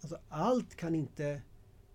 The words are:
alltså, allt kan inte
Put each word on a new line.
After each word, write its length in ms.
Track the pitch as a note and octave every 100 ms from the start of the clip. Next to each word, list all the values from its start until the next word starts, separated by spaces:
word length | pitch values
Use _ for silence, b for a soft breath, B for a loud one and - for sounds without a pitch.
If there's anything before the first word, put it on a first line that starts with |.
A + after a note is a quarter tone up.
alltså, 160 | D3 - -
allt 460 | D3+ G3 B3+ - -
kan 200 | E3 D#3+
inte 460 | C3+ - D3 C#3+ - - - - -